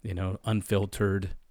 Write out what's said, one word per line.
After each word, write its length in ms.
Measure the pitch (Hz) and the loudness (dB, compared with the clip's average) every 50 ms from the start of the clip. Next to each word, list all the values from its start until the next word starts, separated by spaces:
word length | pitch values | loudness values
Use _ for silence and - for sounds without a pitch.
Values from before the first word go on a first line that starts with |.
you 120 | - 107 92 | -8 -6 -4
know, 240 | 90 95 92 95 - - | -2 -2 -2 -2 -4 -2
unfiltered, 920 | 113 110 107 98 - 107 98 101 98 - - 104 101 95 98 95 92 - - - _ | 0 0 0 2 2 2 2 2 0 0 0 2 2 2 0 0 -4 -8 -8 -12 _